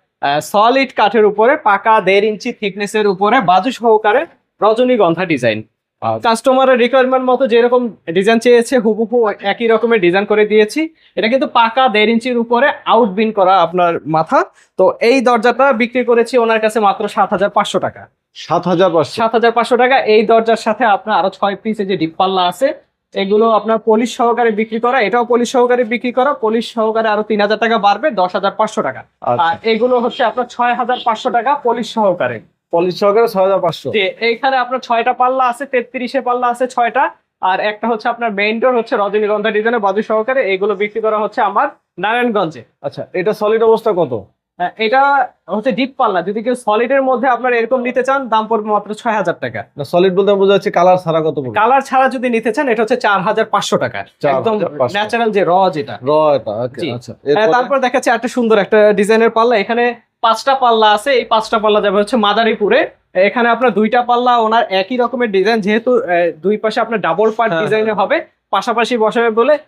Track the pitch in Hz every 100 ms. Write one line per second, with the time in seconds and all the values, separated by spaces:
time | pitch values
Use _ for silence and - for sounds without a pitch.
0 | _ - - 147 - 202 226 262 269 -
1 | 220 233 208 208 233 302 214 202 196 196
2 | 180 196 214 214 247 233 202 190 208 214
3 | 208 180 208 262 175 185 262 - 233 214
4 | 214 247 330 _ _ - 202 220 254 247
5 | 175 165 180 143 117 107 110 _ _ -
6 | 113 110 226 226 269 262 262 247 240 262
7 | 254 254 254 247 262 233 240 247 240 -
8 | - 170 196 226 240 240 233 254 214 214
9 | 220 240 220 - 196 - 226 220 226 226
10 | 175 190 202 208 208 214 208 294 320 _
11 | _ - 220 262 254 240 226 262 262 208
12 | 214 233 254 240 233 240 277 - 170 220
13 | 226 185 226 208 180 190 170 180 175 170
14 | 123 156 165 285 - _ _ - 185 -
15 | 226 269 240 240 240 240 277 226 240 254
16 | 233 233 226 247 226 226 220 220 202 190
17 | 202 226 190 190 202 214 - 185 120 101
18 | 98 _ _ - - 170 175 175 190 165
19 | 143 - 226 233 233 233 220 240 254 262
20 | 214 214 214 226 220 220 226 214 233 190
21 | 208 190 185 - 202 196 220 214 196 180
22 | 160 160 190 190 180 - 277 - _ _
23 | _ 196 196 214 226 208 214 220 226 220
24 | 240 - 233 233 233 214 220 220 240 262
25 | 196 240 233 240 240 254 240 247 226 233
26 | 247 254 262 277 214 226 220 233 220 220
27 | 220 208 214 208 208 214 226 226 202 208
28 | 302 196 180 202 196 196 220 226 143 113
29 | - _ - 120 165 196 220 220 247 247
30 | 233 - 226 247 240 - 240 240 240 247
31 | 233 220 247 233 226 285 240 240 208 226
32 | 202 170 127 113 - _ - 170 180 175
33 | 202 208 233 190 190 190 175 - 135 208
34 | 190 - 233 226 269 262 247 254 - 233
35 | 240 254 254 262 254 240 277 247 240 262
36 | 247 269 233 247 247 240 254 247 233 247
37 | 311 - _ - 190 185 208 208 226 220
38 | 240 240 233 196 208 226 254 240 226 233
39 | 202 214 202 214 214 208 226 240 196 196
40 | 214 220 220 262 196 190 214 196 208 226
41 | 214 214 208 254 202 208 294 - _ -
42 | 202 240 247 208 170 123 - _ 143 -
43 | - 180 185 - 208 226 226 220 226 180
44 | 143 113 - _ _ - 175 - 220 262
45 | 277 277 247 _ - 208 254 220 269 -
46 | 226 185 170 208 226 247 - 214 247 269
47 | 262 254 262 233 254 233 226 262 247 247
48 | 254 285 254 220 214 226 214 208 202 214
49 | 233 214 175 - 127 107 - - 139 175
50 | 190 180 202 202 196 196 202 180 185 180
51 | 165 160 156 151 127 208 226 269 - 262
52 | 262 247 247 226 233 254 277 220 220 247
53 | 220 196 190 214 214 202 - 202 127 101
54 | - - 147 135 226 214 170 147 123 202
55 | 214 233 226 202 165 185 185 156 139 101
56 | 127 151 151 135 110 104 123 127 156 123
57 | - - 135 170 220 247 254 269 247 254
58 | 262 233 240 254 226 208 185 214 214 196
59 | 208 220 226 226 240 220 208 233 240 233
60 | _ _ 226 220 277 262 247 226 214 208
61 | 285 254 233 220 220 226 214 208 202 196
62 | 208 247 208 214 226 226 202 269 370 _
63 | _ 180 202 240 233 226 254 190 214 247
64 | 240 240 247 240 220 226 - 190 190 247
65 | 240 247 240 190 190 226 190 220 240 247
66 | - 175 175 156 185 214 220 233 226 220
67 | 214 202 220 220 226 165 - 220 220 208
68 | 196 311 - _ - 196 240 226 220 240
69 | 214 233 233 220 254 294